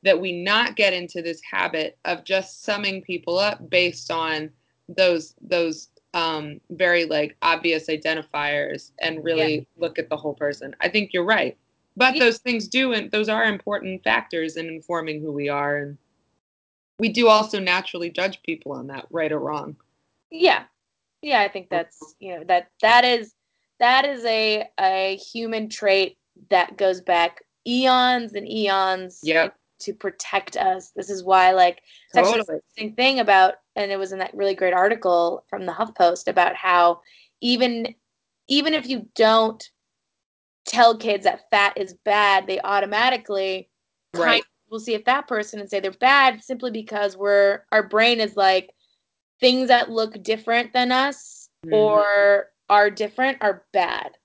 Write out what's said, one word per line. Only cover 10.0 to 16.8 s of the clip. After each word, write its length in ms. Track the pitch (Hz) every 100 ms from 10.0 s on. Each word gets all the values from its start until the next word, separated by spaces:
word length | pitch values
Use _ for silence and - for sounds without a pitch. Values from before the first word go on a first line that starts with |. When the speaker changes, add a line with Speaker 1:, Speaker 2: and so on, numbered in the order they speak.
| 156
Speaker 1:
the 80 | 151
whole 180 | 151
person. 400 | - 147 139 135 -
I 80 | -
think 240 | 214 202
you're 120 | 185
right. 320 | 175 214 127 - _ _ _ -
But 180 | 254
Speaker 2:
Yeah. 100 | 277
Speaker 1:
those 140 | 240 226
things 300 | 247 233 208
do, 240 | 247 262
and 180 | 226 208
those 180 | 214 214
are 160 | 220
important 580 | 226 202 - 208 - 185
factors 520 | - 113 - 165 160 156
in 100 | 165
informing 520 | 160 _ 170 160 151
who 120 | 156
we 160 | 143 143
are. 280 | 143 143 147
And 200 | 143 143 _ _ _ _ _ _ _ _